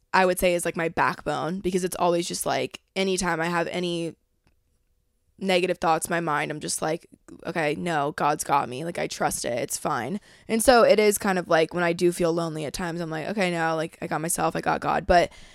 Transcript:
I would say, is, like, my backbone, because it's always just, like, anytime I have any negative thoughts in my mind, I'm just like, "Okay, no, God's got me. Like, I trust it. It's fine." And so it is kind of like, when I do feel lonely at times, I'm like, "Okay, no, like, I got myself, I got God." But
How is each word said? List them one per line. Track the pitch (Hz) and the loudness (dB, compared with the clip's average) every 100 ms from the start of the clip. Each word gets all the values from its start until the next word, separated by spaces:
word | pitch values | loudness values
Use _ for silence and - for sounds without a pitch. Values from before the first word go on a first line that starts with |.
| _ | _
I | 185 185 | 2 2
would | 180 | 2
say, | 185 | 2
is, | 175 170 | 2 -2
like, | 175 | -2
my | 165 | -2
backbone, | 165 131 175 - 139 151 190 | 0 0 0 -6 -4 -4 -4
because | 180 185 | -2 -2
it's | 180 - | -2 0
always | 175 175 175 | 0 2 -2
just, | 170 156 | -4 -2
like, | 135 131 - _ 190 | -2 -4 -8 _ -2
anytime | 190 185 180 160 | 0 0 0 0
I | 170 | 0
have | 175 170 | 0 -2
any | 180 175 170 165 - _ _ _ _ _ _ _ _ _ _ _ - | -2 -4 -4 -6 -10 _ _ _ _ _ _ _ _ _ _ _ -6
negative | 190 180 180 175 | 0 2 2 0
thoughts | 170 160 - | 2 0 0
in | |
my | 170 | -2
mind, | 165 147 151 | -2 -2 -2
I'm | 151 | -6
just | - - | -6 -4
like, | 160 165 - - - - - | -4 -4 -8 -20 -20 -14 -8
"Okay, | 170 151 151 | -2 -2 -2
no, | 175 156 143 | -2 -2 -2
God's | - 147 151 | 0 0 0
got | - 143 131 | 2 0 0
me. | 123 | -6
Like, | 170 165 | -6 -4
I | 156 | -6
trust | - 147 - 127 | -2 -4 -2 -4
it. | |
It's | 120 139 - | -4 -4 -4
fine." | - 135 117 202 - - - | -4 -4 -4 -8 -10 -16 -4
And | 226 | 2
so | 269 240 | 6 8
it | 202 202 | 8 8
is | 208 208 | 6 4
kind | 202 185 | 0 0
of | 170 | 2
like, | 165 160 | 2 2
when | 175 | 0
I | 175 | 0
do | 170 175 | 2 2
feel | 175 170 | 2 0
lonely | 170 165 156 147 | 0 -2 -6 -8
at | |
times, | - 175 170 | -6 -6 -4
I'm | 165 | -6
like, | 156 156 | -6 -4
"Okay, | 208 180 | -2 0
no, | 170 165 160 | 0 0 0
like, | 165 - | -4 -6
I | 170 | -6
got | 156 | -4
myself, | 160 - 160 | -2 0 0
I | 165 | 0
got | 160 147 | -2 -2
God." | 147 147 156 | 0 -2 4
But | 175 - - - | 4 4 -4 -20